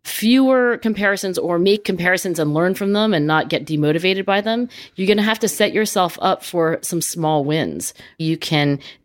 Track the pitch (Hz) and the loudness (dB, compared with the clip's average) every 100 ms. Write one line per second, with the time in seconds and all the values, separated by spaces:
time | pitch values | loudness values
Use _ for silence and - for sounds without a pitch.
0 | - - 220 254 262 254 247 226 220 196 | -12 -2 2 4 4 4 2 0 -2 0
1 | 202 196 196 175 165 170 190 208 202 185 | 0 0 -2 -4 -2 2 2 2 0 -2
2 | 175 185 190 165 151 151 180 190 196 202 | 0 0 -2 -2 0 2 0 0 0 0
3 | 220 175 147 156 123 165 143 151 147 160 | 2 2 2 0 0 -4 -4 0 0 2
4 | 185 190 190 196 208 233 247 - - - | 0 0 0 0 0 -2 -4 -10 -14 -4
5 | 190 208 208 220 220 - 208 196 214 196 | 0 2 2 0 -2 0 0 0 0 0
6 | 180 - 190 185 - 175 160 165 - 170 | 0 0 0 0 -2 -2 0 -2 -4 -4
7 | - - 156 156 139 156 104 76 - - | -4 -4 0 0 0 -2 -2 -6 -10 -14
8 | - - 160 160 - 156 147 143 - - | -18 -6 -4 -2 0 0 2 0 -6 -8